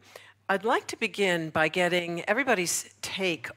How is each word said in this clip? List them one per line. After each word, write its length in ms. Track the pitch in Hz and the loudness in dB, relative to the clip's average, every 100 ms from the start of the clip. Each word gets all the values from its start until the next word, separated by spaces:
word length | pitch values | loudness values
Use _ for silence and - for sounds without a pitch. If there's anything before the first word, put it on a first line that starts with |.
| - - - _ - | -12 -20 -20 _ -2
I'd 140 | 196 | 0
like 240 | 220 339 - | 2 0 0
to 80 | - | -6
begin 540 | 220 202 196 170 160 | -4 0 2 2 0
by 180 | 160 156 | 0 2
getting 560 | 180 175 175 170 170 | 2 2 2 -2 -2
everybody's 680 | - 220 262 196 170 - - - | 0 0 2 0 0 -4 -6 -12
take 480 | - - 185 151 - | -10 -4 -2 -2 -6